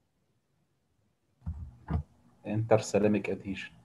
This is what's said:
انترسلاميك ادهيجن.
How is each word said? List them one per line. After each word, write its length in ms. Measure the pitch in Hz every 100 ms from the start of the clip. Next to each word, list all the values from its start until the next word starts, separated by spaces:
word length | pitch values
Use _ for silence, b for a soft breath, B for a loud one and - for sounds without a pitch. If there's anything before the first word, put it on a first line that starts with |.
| _ _ _ _ _ _ _ _ _ _ _ _ _ _ - - - - - 76 - _ _ _ -
انترسلاميك 840 | 107 113 110 - 101 104 101 -
ادهيجن. 380 | 95 98 95 - -